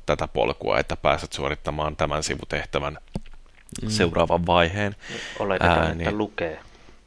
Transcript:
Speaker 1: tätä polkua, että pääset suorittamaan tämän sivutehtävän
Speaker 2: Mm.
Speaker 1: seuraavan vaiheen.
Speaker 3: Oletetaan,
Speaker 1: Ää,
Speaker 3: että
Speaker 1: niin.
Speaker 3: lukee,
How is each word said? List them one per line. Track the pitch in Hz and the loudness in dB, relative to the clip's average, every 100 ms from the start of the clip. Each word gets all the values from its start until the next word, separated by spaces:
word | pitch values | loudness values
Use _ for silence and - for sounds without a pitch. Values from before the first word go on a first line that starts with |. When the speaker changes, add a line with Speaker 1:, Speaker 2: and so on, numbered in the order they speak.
| - | -2
Speaker 1:
tätä | 78 78 | 0 0
polkua, | 73 57 69 - 52 | 0 0 0 0 0
että | - 80 | 0 0
pääset | 73 73 - | 2 2 0
suorittamaan | - 69 76 - 76 76 76 | -6 -4 -4 -4 -2 -4 -2
tämän | 76 76 | -2 0
sivutehtävän | 78 69 - 76 71 69 71 78 - - - - - - - - | -2 -6 -4 -6 -2 -4 -4 -8 -8 -10 -8 -16 -18 -20 -14 -8
Speaker 2:
Mm. | 107 | -4
Speaker 1:
seuraavan | 107 87 - 85 87 87 | 2 2 4 2 2 4
vaiheen. | 87 85 101 101 101 - - - - | 4 4 2 -4 -6 -12 -10 -10 -4
Speaker 3:
Oletetaan, | 104 95 87 82 | 0 2 4 4
Speaker 1:
Ää, | 80 | 4
Speaker 3:
että | 82 | 0
Speaker 1:
niin. | 92 104 | -2 -2
Speaker 3:
lukee, | 104 - 85 78 - - - - | -2 -4 -6 -6 -16 -20 -20 -20